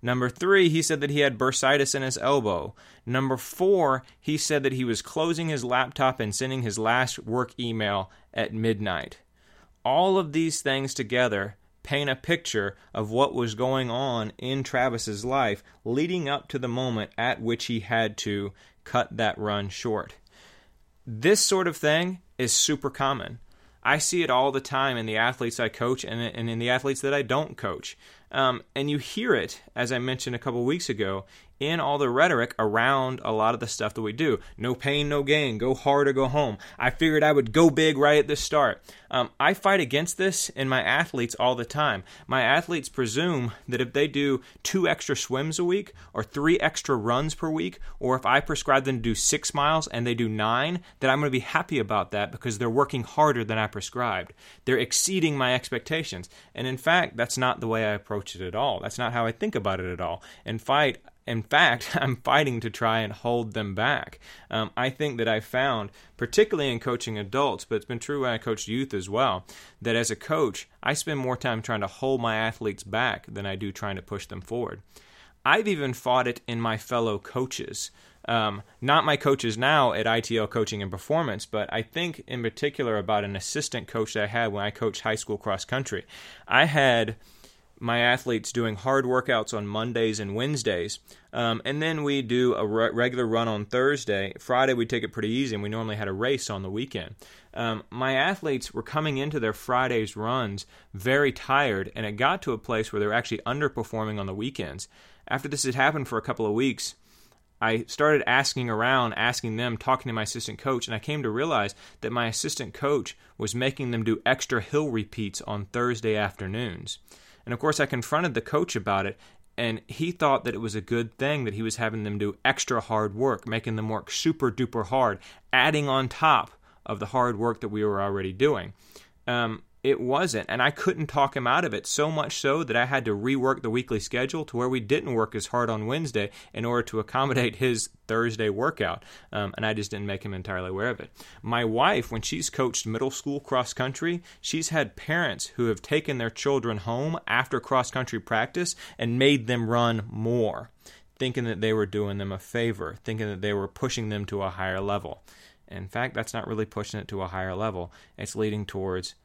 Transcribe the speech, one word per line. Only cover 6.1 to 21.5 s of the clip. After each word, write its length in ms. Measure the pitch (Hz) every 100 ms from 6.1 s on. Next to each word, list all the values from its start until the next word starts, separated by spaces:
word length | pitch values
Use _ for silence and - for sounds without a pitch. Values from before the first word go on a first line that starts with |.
| 127
and 140 | 110
sending 260 | 101 131 131
his 180 | 117 101
last 400 | 110 120 127 -
work 400 | - 120 123 -
email 520 | 120 113 107 101 95 - _
at 180 | - 113
midnight. 680 | 110 113 107 104 85 - - _ _ _ - _ _ 113
All 320 | 139 185 190
of 140 | 165
these 280 | 147 165 151
things 320 | 139 135 135
together 640 | - 117 123 123 101 101 - _ _
paint 260 | - 143 143
a 80 | 131
picture 600 | - 170 - 110 101 98 -
of 160 | - 107
what 240 | 113 139
was 200 | - 120
going 360 | 107 127 131 127
on 420 | 120 135 120 107 -
in 240 | 127 135
Travis's 600 | 127 131 131 117 - 104
life 400 | 113 135 120 101 - _
leading 460 | - 123 165 180 147
up 180 | 143 -
to 100 | 139
the 80 | 123
moment 440 | 120 127 113 104 -
at 240 | 117 123
which 240 | 117 113 -
he 140 | 117
had 360 | 95 113 110 107
to 380 | - 101 98 - - _
cut 300 | - 123 120 110
that 180 | 110 -
run 320 | 104 104 98
short. 460 | - 123 107 - - _ - - - _ _ _ _ -
This 360 | 110 139 208
sort 260 | -